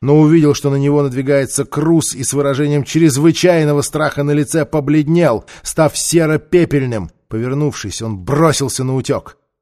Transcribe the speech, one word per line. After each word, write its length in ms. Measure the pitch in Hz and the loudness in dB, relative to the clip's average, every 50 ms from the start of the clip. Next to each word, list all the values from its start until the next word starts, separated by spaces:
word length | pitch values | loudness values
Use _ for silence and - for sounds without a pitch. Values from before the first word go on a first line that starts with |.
но 180 | - 139 147 156 | 0 2 4 4
увидел, 340 | 156 151 165 165 151 147 131 | 6 6 6 4 4 4 2
что 160 | - - 143 | 0 -2 -2
на 60 | 139 | -2
него 260 | 139 139 143 147 147 | 0 0 0 2 0
надвигается 640 | 143 135 123 135 131 139 143 139 135 - - 143 135 | 0 -2 -4 -4 -2 0 0 0 0 -2 -4 -6 -6
Крус, 500 | - - 147 147 165 170 160 - - - | -4 -4 -2 0 2 2 2 2 -2 -6
и 100 | 92 110 | -8 -6
с 100 | - 135 | -4 -2
выражением 500 | 143 143 139 135 135 151 147 147 143 127 | -2 0 0 0 0 0 0 0 0 -2
чрезвычайного 1000 | - - 160 165 156 117 139 156 165 156 - - 180 170 165 151 147 147 143 | 0 0 2 4 4 4 4 2 2 2 2 2 2 2 2 2 0 0 0
страха 420 | 135 - - 147 - 139 - 147 143 | -2 -2 -4 -4 -4 -2 -2 -2 -2
на 80 | 147 | 0
лице 340 | 147 147 143 - - 160 143 | 0 0 -2 -2 -2 -4 -2
побледнел, 800 | - - 151 139 143 147 151 143 147 165 175 170 135 113 98 - - - - - | -2 -2 -2 0 0 0 0 2 2 2 2 2 2 0 0 -4 -10 -20 -16 -14
став 340 | - - 165 156 - - | -6 -2 0 0 0 0
серо-пепельным. 1120 | - - - 160 170 160 151 156 147 - - - 175 165 - 147 143 131 123 117 104 85 80 - _ _ - | -4 -4 0 0 2 2 2 0 -2 -2 0 0 2 2 2 0 -2 -2 -2 -4 -6 -8 -8 -12 _ _ -10
Повернувшись, 680 | 110 110 120 127 135 147 151 143 - - - 95 - - | -8 -6 -6 -4 -4 -2 -2 -4 -4 -6 -10 -10 -10 -8
он 160 | 113 113 104 | -8 -8 -8
бросился 640 | 95 87 131 143 151 165 156 131 - 139 120 - - - | -8 -6 -2 0 2 2 2 2 0 -4 -6 -4 -4 -4
на 100 | 131 131 | -4 -4
утек. 440 | 131 117 - 127 98 - - - _ _ _ _ _ | -4 -2 -4 -4 -4 -6 -12 -20 _ _ _ _ _